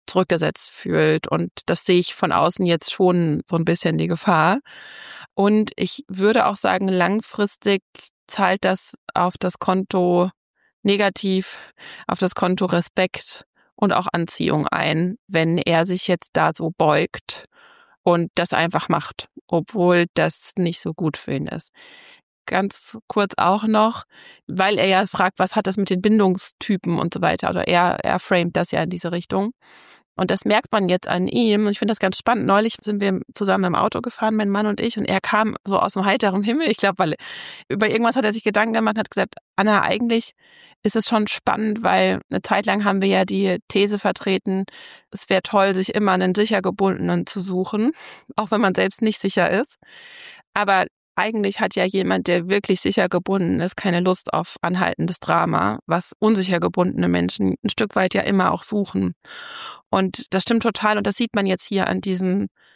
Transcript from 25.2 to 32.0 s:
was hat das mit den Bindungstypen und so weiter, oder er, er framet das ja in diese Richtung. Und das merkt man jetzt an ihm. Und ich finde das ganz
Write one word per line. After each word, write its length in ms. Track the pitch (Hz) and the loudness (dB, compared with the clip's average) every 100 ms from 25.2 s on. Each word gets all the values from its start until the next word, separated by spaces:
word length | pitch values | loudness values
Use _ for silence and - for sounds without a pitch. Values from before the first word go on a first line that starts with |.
| 190 - | 0 0
was 160 | 185 220 | 0 0
hat 100 | 196 | 0
das 120 | 190 | -2
mit 120 | 190 | 0
den 120 | 180 | 2
Bindungstypen 960 | 208 220 190 185 - - - 190 175 170 | 4 6 4 2 -4 -10 -2 -2 0 -2
und 160 | 170 - | -2 0
so 60 | |
weiter, 280 | 165 170 - | 0 0 -2
oder 180 | 180 - | -2 0
er, 300 | 175 180 - | 2 2 0
er 160 | - 185 | 0 -2
framet 360 | - 180 170 165 | 2 0 2 -2
das 140 | 175 | -2
ja 140 | - | -2
in 60 | 165 | -2
diese 200 | 175 170 | -4 -6
Richtung. 400 | 175 - 190 208 - _ - - - _ - | -6 -4 -4 -4 -8 _ -20 -20 -20 _ -4
Und 140 | 185 | -2
das 140 | 190 208 | 0 2
merkt 260 | 214 - | 0 2
man 160 | 214 185 | 0 2
jetzt 220 | 185 - | 0 0
an 180 | 180 185 | -2 0
ihm. 380 | 233 226 208 208 | 2 2 2 2
Und 80 | |
ich 60 | 202 | 0
finde 120 | 214 | -2
das 80 | |
ganz 180 | 220 | 0